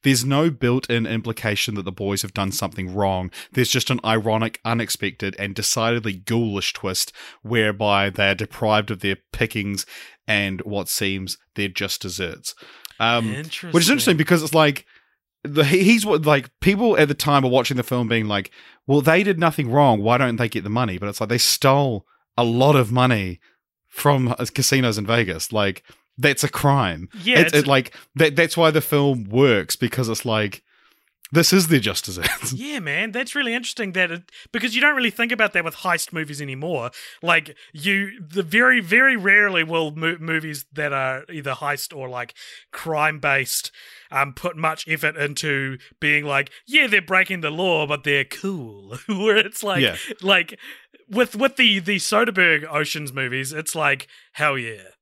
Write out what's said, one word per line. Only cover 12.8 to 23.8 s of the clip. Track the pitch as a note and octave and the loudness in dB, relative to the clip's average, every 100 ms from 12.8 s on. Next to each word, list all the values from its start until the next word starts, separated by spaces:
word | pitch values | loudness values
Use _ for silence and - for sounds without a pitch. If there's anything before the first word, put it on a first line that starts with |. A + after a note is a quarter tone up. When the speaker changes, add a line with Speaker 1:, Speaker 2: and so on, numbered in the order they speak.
| - _ | -20 _
Speaker 1:
Um, | A2+ A#2+ A2 | 0 0 -2
which | |
is | B2+ D#3 | -6 -10
Speaker 2:
Interesting. | - F3 E3 E3+ | -12 -2 2 4
Speaker 1:
interesting | C#4 - E3 | 2 2 2
because | D3+ F3 | 4 2
it's | D3+ | 4
like, | D#3+ D3+ C#3 _ _ _ _ _ _ | 4 4 2 _ _ _ _ _ _
the, | D3+ D3 | -6 2
he, | C#3+ F3+ | 4 4
he's | F#3+ A#3 | 6 4
what, | G#3 E3+ D3+ | 4 4 6
like, | C#3+ B2+ _ | 6 2 _
people | F#3 G3 A#3 F#3+ | 2 4 4 4
at | D3+ | 4
the | |
time | D3 D3+ C#3+ C3 | 2 4 4 6
are | |
watching | B2+ A#2+ B2+ | 4 2 -2
the | |
film | A#2+ B2 A#2 | -2 -2 0
being | A2+ G#2+ | 0 2
like, | G2+ F#2+ - - _ - | -2 -4 -14 -20 _ 2
"Well, | C#3+ | 4
they | C#3 E3 | 6 4
did | G3+ F3 | 4 2
nothing | E3 D3+ B2+ | 2 0 0
wrong. | C3+ C#3+ A2 | 4 6 4
Why | G#2 B2 | 4 2
don't | C3 A#2 | 2 0
they | A#2+ | -2
get | A2 | -2
the | G2 | -2
money?" | A2 B2 F#2 | -2 -2 -2
But | G2+ | -6
it's | G2+ | -6
like, | G#2+ | -2
they | A#2 | 0
stole | - - C#3 C#3 C#3 G#2+ - _ _ - | 0 2 4 4 2 -2 -8 _ _ -2
a | |
lot | A#2+ A#2 C3+ C#3+ | 0 4 6 6
of | A2+ | 4
money | B2 B2+ A#2 F#2 F2 _ _ _ _ | 2 4 2 -2 -8 _ _ _ _